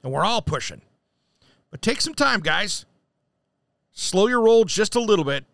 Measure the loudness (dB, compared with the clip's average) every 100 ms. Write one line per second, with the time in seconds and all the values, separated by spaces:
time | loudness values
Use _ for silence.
0 | -6 -2 0 0 -2 -6 -6 -12 _ _
1 | _ _ _ _ _ _ _ -6 -4 -2
2 | -4 0 0 0 -2 -2 -4 -8 -12 _
3 | _ _ _ _ _ _ _ _ _ -10
4 | -2 2 2 4 6 6 4 0 0 0
5 | 2 0 0 -4 -8